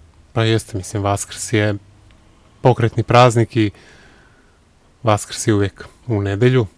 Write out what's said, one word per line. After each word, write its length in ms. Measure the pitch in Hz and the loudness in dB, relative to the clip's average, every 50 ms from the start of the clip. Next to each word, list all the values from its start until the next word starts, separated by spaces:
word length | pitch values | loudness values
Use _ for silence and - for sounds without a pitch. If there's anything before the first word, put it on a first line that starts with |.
| - _ _ - _ _ - | -20 _ _ -20 _ _ -4
Pa 100 | 113 113 | -2 0
jeste, 340 | 110 113 107 - - - | 0 0 0 -2 -6 -10
mislim, 260 | 98 95 - - 104 98 | -12 -10 -8 -8 -4 -2
Vaskrs 500 | 101 101 98 - - - - - - 113 | -2 -2 -2 -4 -10 -12 -12 -8 -4 -2
je 220 | 107 104 107 101 101 - _ _ _ _ - - _ _ _ _ _ _ _ _ _ | 0 0 0 -2 -6 -10 _ _ _ _ -20 -20 _ _ _ _ _ _ _ _ _
pokretni 420 | - 131 117 - 117 110 - 117 107 | 2 2 2 2 0 -2 -2 -4 -2
praznik 520 | - 120 120 123 127 110 120 110 - - | 2 4 6 6 6 4 2 0 0 0
i 160 | 117 107 101 - - - - - - - - _ _ _ _ _ _ _ _ _ _ _ _ _ _ _ _ _ _ - | -2 -2 -2 -4 -8 -18 -20 -20 -20 -20 -20 _ _ _ _ _ _ _ _ _ _ _ _ _ _ _ _ _ _ -2
Vaskrs 440 | 117 104 101 - - - - - | 0 0 0 -2 -6 -12 -6 -2
je 60 | 117 107 | 0 0
uvek 320 | 101 101 98 - - - - - _ _ | 0 0 -2 -6 -10 -20 -20 -20 _ _
u 140 | 120 113 101 | -4 -4 -2
nedelju, 440 | 98 98 101 98 120 127 131 127 107 92 - | -2 -2 -2 0 2 2 2 2 0 -2 -8